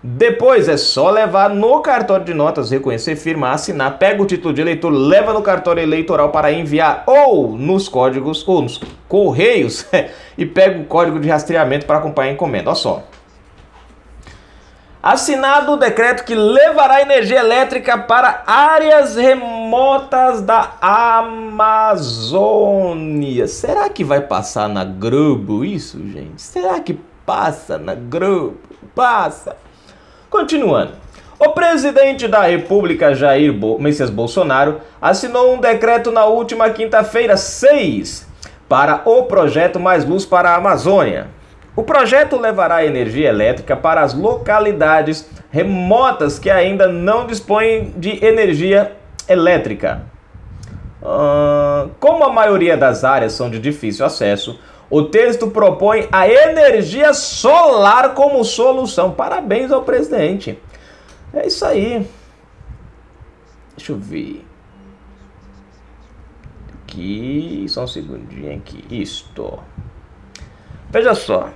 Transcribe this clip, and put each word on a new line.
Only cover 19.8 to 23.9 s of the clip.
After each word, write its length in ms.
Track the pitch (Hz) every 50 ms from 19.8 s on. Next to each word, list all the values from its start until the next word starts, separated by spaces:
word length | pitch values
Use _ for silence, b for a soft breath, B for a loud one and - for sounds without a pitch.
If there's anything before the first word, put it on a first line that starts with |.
| 262 269 269 269 269 - 254 254 254 254 240 220
da 320 | 196 202 226 226 - - - -
Amazônia. 2750 | - 185 202 226 233 233 226 226 226 226 226 226 220 220 214 214 214 220 220 220 220 220 202 170 147 120 117 113 110 117 147 190 202 214 214 214 220 202 202 196 190 175 170 160 156 156 151 147 143 139 127 120 -
Será 420 | - - - - - - 415 403
que 140 | 403